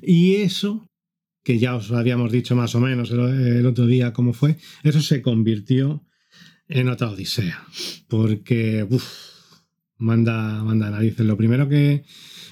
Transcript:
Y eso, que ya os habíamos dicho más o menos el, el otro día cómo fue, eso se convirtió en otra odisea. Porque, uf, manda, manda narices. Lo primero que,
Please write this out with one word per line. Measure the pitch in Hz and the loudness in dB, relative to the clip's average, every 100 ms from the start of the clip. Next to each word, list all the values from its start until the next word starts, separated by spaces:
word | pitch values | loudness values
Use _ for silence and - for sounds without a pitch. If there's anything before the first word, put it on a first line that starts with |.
Y | - 170 180 196 | 2 4 6 4
eso, | 196 - 202 214 - _ _ _ _ _ - | 0 -2 -4 -6 -10 _ _ _ _ _ -2
que | 120 | 0
ya | 123 123 | 0 -2
os | 101 | -2
habíamos | 120 117 123 120 | -2 0 0 0
dicho | 123 117 | -2 0
más | 123 117 117 | 0 0 0
o | |
menos | 127 123 117 | 0 0 -2
el, | 120 | -2
el | 123 135 123 120 123 | 0 0 0 2 2
otro | 117 120 | 2 2
día | 127 120 | 2 0
cómo | 113 123 | 0 -2
fue, | 113 147 160 - - | 2 0 0 -6 -4
eso | 147 151 | 0 2
se | 147 143 | 0 -2
convirtió | 123 113 110 107 - 131 135 151 - _ _ _ - _ - | 0 0 0 -2 0 0 0 -4 -12 _ _ _ -20 _ -6
en | 131 127 | -2 -2
otra | 123 117 | -2 -4
odisea. | 98 95 - 92 80 - - - - _ | -6 -6 -4 -4 -6 -14 -14 -14 -14 _
Porque, | 110 110 107 - 120 113 110 104 | 0 0 0 -2 -2 0 -2 0
uf, | 120 - - - - _ _ _ _ _ _ | -2 -2 -12 -20 -20 _ _ _ _ _ _
manda, | 113 117 113 113 110 107 110 | 0 2 2 0 -4 -4 -2
manda | 110 104 | -2 -2
narices. | 104 113 107 110 | -2 -2 0 0
Lo | 104 | 2
primero | 113 123 139 | 2 2 2
que, | 147 143 143 - - - - - | 2 2 0 -4 -18 -20 -20 -20